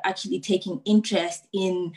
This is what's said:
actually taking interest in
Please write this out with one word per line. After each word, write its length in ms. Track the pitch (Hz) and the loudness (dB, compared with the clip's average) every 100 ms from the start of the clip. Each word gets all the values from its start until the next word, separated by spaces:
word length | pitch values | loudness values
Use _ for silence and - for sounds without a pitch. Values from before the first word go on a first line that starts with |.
actually 380 | 190 190 202 180 | -4 -4 -4 -4
taking 400 | - 214 185 175 - | 0 -2 -2 -6 4
interest 640 | 214 214 190 170 - - | 4 4 0 0 -4 -8
in 400 | 196 190 180 175 | -2 0 0 -4